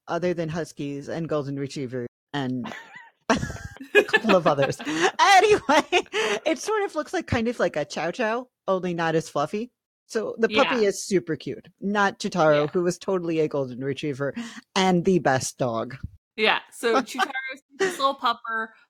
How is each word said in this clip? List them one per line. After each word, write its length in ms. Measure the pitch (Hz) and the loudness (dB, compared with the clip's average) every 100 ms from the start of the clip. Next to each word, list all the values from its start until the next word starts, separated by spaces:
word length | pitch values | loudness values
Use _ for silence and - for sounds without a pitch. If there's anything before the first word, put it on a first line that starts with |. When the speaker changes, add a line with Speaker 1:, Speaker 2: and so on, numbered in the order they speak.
| - | -6
Speaker 1:
other 280 | 170 180 | -2 -2
than 140 | 170 156 | -2 -4
huskies 600 | 165 151 - 143 143 139 | -6 -8 -8 -8 -8 -8
and 200 | 165 160 | -6 -2
golden 300 | 151 139 139 | -4 -4 -6
retriever 480 | 139 151 127 127 120 - _ | -8 -6 -6 -6 -8 -12 _
and 400 | 143 131 127 110 - - - | -6 -4 -4 -6 -12 -16 -20
<laughs> 300 | - _ - | -20 _ -2
a 720 | - - - - - 269 415 | -2 -2 -10 -14 -16 0 2
couple 320 | 403 - 220 185 | 4 0 4 4
of 100 | 160 | 4
others. 320 | 143 135 - 294 | 4 2 -2 -6
Speaker 2:
<laughs> 20 | 320 349 - 381 381 | 0 0 4 8 8
Speaker 1:
Anyway, 460 | 415 415 - 302 - 349 - 415 440 403 311 | 8 4 4 2 4 0 0 -2 -2 0 0
it 120 | 320 | -2
sort 240 | - 427 | -2 -2
of 100 | 392 | -2
looks 180 | 311 - | -4 -4
like, 140 | 349 330 | -6 -2
kind 220 | 254 226 | -2 0
of 100 | 233 | 0
like 160 | 180 151 | 0 0
a 80 | |
chow 260 | 143 190 160 | -4 -4 -4
chow, 340 | 175 220 240 254 _ - | -2 -2 -2 -8 _ -2
only 260 | 190 180 | -2 -2
not 220 | 170 165 160 | -2 0 0
as 120 | - | 0
fluffy. 440 | 147 143 208 247 _ _ _ _ | -4 -2 -4 -8 _ _ _ _
So 300 | 220 208 - | -6 -4 -2
the 100 | 226 | 0
puppy 340 | 214 269 247 | 2 2 2
Speaker 2:
Yeah. 60 | 202 | 0
Speaker 1:
is 140 | 190 | 0
super 300 | - 185 - | -2 -2 0
cute. 320 | 156 147 - - _ | -6 -8 -12 -14 _
Not 400 | 196 208 196 - | -2 0 0 0
Chutaro, 420 | 196 180 160 147 | -4 4 4 4
Speaker 2:
Yeah. 40 | 147 | 2
Speaker 1:
who 100 | 185 | 0
was 160 | 175 170 | 0 -2
totally 420 | - 185 170 160 | -4 -2 0 0
a 80 | 151 | 0
golden 340 | 143 131 120 | -2 -4 -4
retriever 500 | 135 135 156 131 139 233 226 - - 196 | -6 -4 -6 -4 -4 -6 -12 -14 -6 2
and 280 | 185 180 | 4 4
the 140 | 175 180 | 4 4
best 400 | 139 131 - - | 4 2 -2 -4
dog. 380 | 127 113 120 131 - - _ - | -4 -2 -6 -10 -16 -18 _ 0
Speaker 2:
Yeah, 240 | 214 160 - | 0 0 -4
so 240 | - 233 | -4 0
Speaker 1:
<laughs> 80 | 262 | 0
Speaker 2:
Chutaro's 600 | - 247 - - 523 285 _ - | -2 -4 -4 -4 -10 -14 _ -4
this 220 | 381 - | -2 0
little 160 | 269 | -2
pupper, 540 | 269 247 233 - 220 220 _ | 0 -2 -2 -4 -6 -6 _